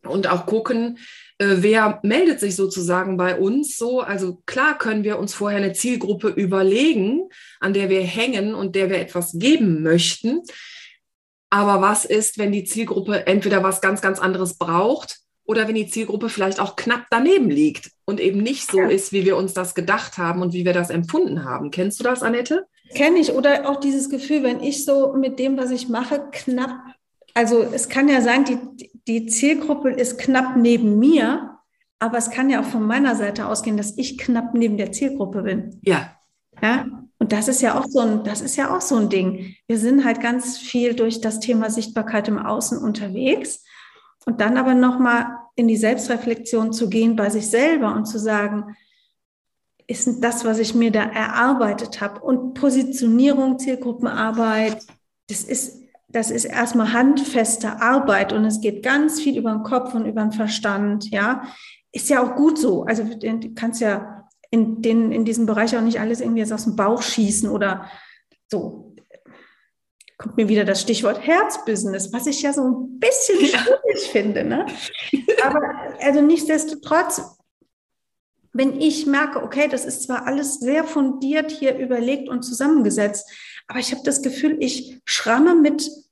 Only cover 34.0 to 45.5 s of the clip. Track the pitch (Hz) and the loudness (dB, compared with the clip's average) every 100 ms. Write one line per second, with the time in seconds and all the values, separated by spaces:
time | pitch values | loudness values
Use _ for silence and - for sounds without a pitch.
34 | 254 - - 233 240 240 226 208 196 - | -8 -6 -2 0 0 0 2 0 -4 -2
35 | 277 277 190 202 190 185 - - - 160 | -4 -2 -4 -4 -4 -4 -6 -4 0 0
36 | - _ _ _ _ - 214 254 - - | -2 _ _ _ _ -2 0 0 -4 -12
37 | - _ 214 208 220 254 247 - 269 269 | -20 _ -2 0 0 0 0 0 0 0
38 | 226 214 214 208 269 - 269 359 - 240 | 2 0 -2 -6 -6 -4 -2 -2 0 0
39 | 202 196 185 185 - - _ 226 226 277 | 2 2 0 -4 -10 -16 _ 0 4 4
40 | 262 226 240 247 - - - 247 240 233 | 4 0 0 -2 -4 -10 -4 0 0 2
41 | 226 226 220 220 - 226 220 220 214 - | 0 0 -4 -4 0 0 0 -2 -4 -4
42 | 214 220 220 202 208 214 233 233 226 214 | -2 -2 0 -2 -2 -4 -4 -2 -2 -4
43 | 202 196 262 320 - - _ - - - | -6 -2 0 0 -2 -12 _ -20 -20 -20
44 | _ _ - 233 214 254 262 247 254 247 | _ _ -6 0 2 2 4 4 4 4
45 | 247 240 240 - - | 2 2 -2 -10 -10